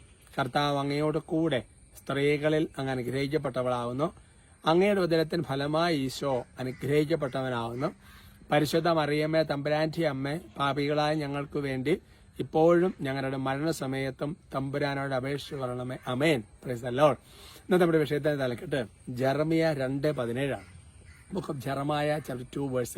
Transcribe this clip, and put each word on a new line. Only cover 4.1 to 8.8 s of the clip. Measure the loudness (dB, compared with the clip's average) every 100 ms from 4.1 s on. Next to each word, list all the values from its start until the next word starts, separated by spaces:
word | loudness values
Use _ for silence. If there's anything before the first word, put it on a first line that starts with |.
| -4 -20 -20 -20 -6 2
അങ്ങയുടെ | 4 6 4 4
ഉദരത്തിൻ | 2 2 0 -2
ഫലമായി | -2 0 0 2 2 -2
ഈശോ | -2 -2 -2 -4 -8
അനുഗ്രഹിക്കപ്പെട്ടവനാവുന്നു. | -8 -6 0 2 2 0 -2 -4 -2 -2 -4 -4 -6 -6 -20 -20 -20 -16 0
പരിശുദ്ധ | 2 4 2